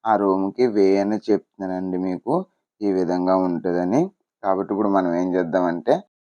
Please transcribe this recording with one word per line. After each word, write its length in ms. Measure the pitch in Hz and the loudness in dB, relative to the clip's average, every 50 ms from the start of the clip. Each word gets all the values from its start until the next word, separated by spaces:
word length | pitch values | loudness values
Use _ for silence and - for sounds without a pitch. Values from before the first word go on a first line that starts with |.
| - | -2
ఆ 100 | 113 110 | 0 0
రూమ్కి 500 | 101 101 98 95 95 95 98 95 - 123 123 | 2 2 2 2 2 0 -2 0 0 0 2
వే 200 | 104 104 98 95 98 98 | 2 4 4 4 4 2
అని 200 | 98 101 107 107 | 2 0 -2 -2
చెప్తున్నానండి 800 | - - 104 98 - _ _ - 98 92 92 92 92 92 92 90 | 0 0 0 0 -2 _ _ -10 -8 -6 -6 -6 -4 -4 -4 -4
మీకు, 360 | 92 92 90 - - - 147 180 185 - _ _ _ _ _ - | -4 -4 -6 -6 -4 -4 -4 -4 -4 -6 _ _ _ _ _ -6
ఈ 80 | 104 101 | -2 -2
విధంగా 440 | 95 92 90 85 87 90 90 92 95 95 | 0 0 0 0 0 0 2 2 2 2
ఉంటుందని. 640 | 92 90 87 82 - 92 87 87 90 90 107 143 175 190 - _ _ _ _ _ - | 2 0 -2 -2 -2 -2 -2 -2 0 0 0 0 0 -2 -4 _ _ _ _ _ -4
కాబట్టి 280 | 98 95 95 98 98 | -2 -2 -2 -2 -2
ఇప్పుడు 180 | 104 98 104 101 | -2 -2 0 2
మనం 220 | 98 98 90 87 85 | 2 2 2 0 0
ఏం 120 | 87 90 92 | 0 -2 0
చేద్దామంటే, 600 | 87 92 90 82 76 92 90 87 85 87 - 117 143 185 - _ _ _ _ | 0 -2 -2 0 0 0 0 0 -2 -2 0 0 0 0 -2 _ _ _ _